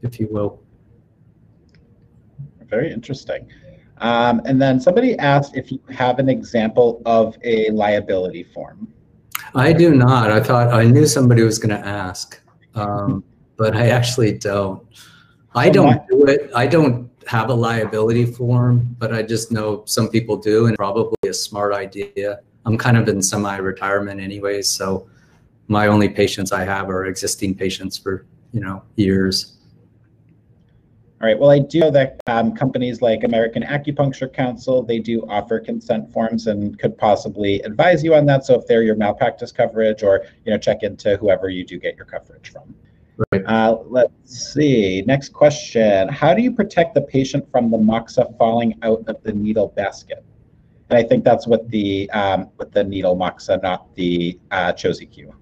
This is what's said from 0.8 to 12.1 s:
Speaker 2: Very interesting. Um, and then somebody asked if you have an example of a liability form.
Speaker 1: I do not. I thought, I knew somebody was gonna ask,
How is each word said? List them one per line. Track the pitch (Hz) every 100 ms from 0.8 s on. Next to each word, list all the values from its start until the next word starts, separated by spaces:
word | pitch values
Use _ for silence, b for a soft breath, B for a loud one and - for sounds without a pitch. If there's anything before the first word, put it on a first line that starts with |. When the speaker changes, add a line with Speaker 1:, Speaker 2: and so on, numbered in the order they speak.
| _ _ _ _ _ _ _ _ _ _ _ _ _ _ _ - - _ -
Speaker 2:
Very | 107 156
interesting. | - - - - - - b b b b _
Um, | 113 117 120 117
and | - 131
then | 135 127
somebody | 180 185 254 220
asked | 143 143 139 131
if | -
you | 135 -
have | - 127 123
an | 131
example | 117 107 117 110 113 120 117 113
of | 113 110 -
a | 120 113 110
liability | 107 104 104 98 95 92 85
form. | - - - 90 110 _ _ _ _ - B
Speaker 1:
I | 135 135
do | 165 170
not. | 139 123 131 110
I | 107
thought, | - 123 120
I | 123
knew | 113 139 151
somebody | 143 127 117
was | 113 110
gonna | 107 104
ask, | 101 101 92